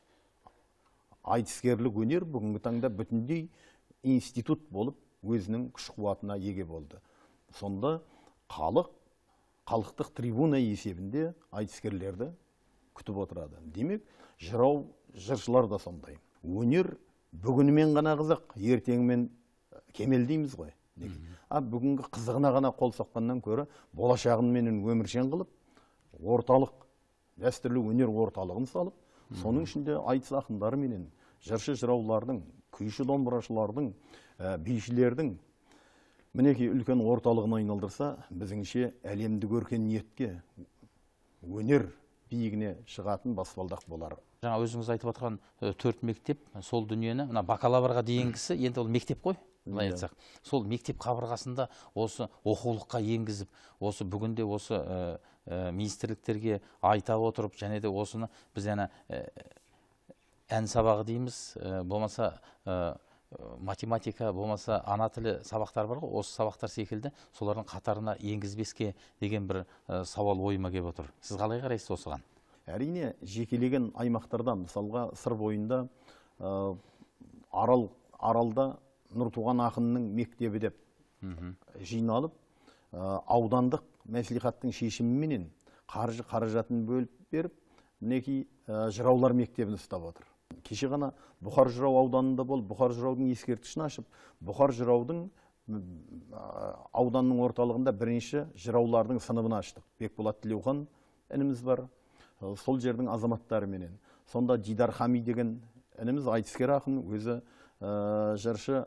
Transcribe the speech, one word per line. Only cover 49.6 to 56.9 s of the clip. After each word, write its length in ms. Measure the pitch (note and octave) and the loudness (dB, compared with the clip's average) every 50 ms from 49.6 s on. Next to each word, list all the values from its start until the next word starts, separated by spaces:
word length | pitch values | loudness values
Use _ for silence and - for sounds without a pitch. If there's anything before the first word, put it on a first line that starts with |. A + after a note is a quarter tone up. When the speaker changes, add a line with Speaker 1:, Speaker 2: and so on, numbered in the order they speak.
| _ | _
Speaker 2:
былай 220 | - G2 G#2+ G#2 F#2+ | -6 -2 0 0 0
Speaker 1:
Иә. 20 | |
Speaker 2:
айтсақ. 180 | F2+ F2+ F2+ F2+ - - - - - - | 0 -2 -6 -8 -10 -14 -20 -20 -20 -20
Сол 220 | - - C#3+ C3 G#2 | -6 -2 -2 -2 0
мектеп 340 | G2+ A#2+ A#2 - - - - | -2 -4 -4 -4 -6 -8 -4
қабырғасында 680 | - A#2+ A#2+ A#2 A#2+ A#2 A#2 - - B2+ B2 C3+ B2+ - - - - - - | -2 -2 -2 -2 -2 -4 -4 -6 -6 -6 -4 -4 -4 -4 -6 -12 -20 -8 -4
осы 340 | G2+ A2+ G#2+ - - A#2 - - - - | -2 -2 -2 -2 -6 -8 -8 -8 -2 0
оқулыққа 560 | G#2+ G#2+ - - A#2+ A2+ G#2+ - - - A#2+ | 2 2 2 0 -2 -2 -2 -4 -4 -4 -2
енгізіп, 460 | G#2 G#2+ A2+ A2+ A2 G#2+ G#2 G2+ G2 - _ - - - - - | 0 0 0 0 -2 -4 -6 -6 -8 -12 _ -20 -20 -20 -10 -6
осы 240 | F#2+ G#2 G2+ - G#2+ | -4 -4 -4 -4 -4
бүгінде 400 | F#2 G2+ G#2 A2 A2+ A2+ A#2 A2 | -6 -4 -2 -2 -2 -2 -2 -2
осы, 300 | G2+ G#2 G2+ - - A2+ | -2 -2 -4 -4 -2 -2
ә, 440 | F#2 C#2+ - F#2 F2+ F2+ F2 D#2+ - - _ _ _ _ | -2 -2 -2 -4 -4 -4 -4 -6 -8 -12 _ _ _ _
ә, 260 | - F2 F2+ F#2 F2+ | -8 -6 -4 -4 -2
министрліктерге 880 | F2 F#2+ G#2+ G#2 - - - A2 A2 - - - A2 G#2+ A2 A2+ G#2 G2+ - - - _ | -2 -2 -4 -4 -4 -4 -6 -6 -6 -6 -4 -4 -4 -2 -2 -2 -2 -2 -4 -10 -4 _
айта 380 | - F#2+ | 4 4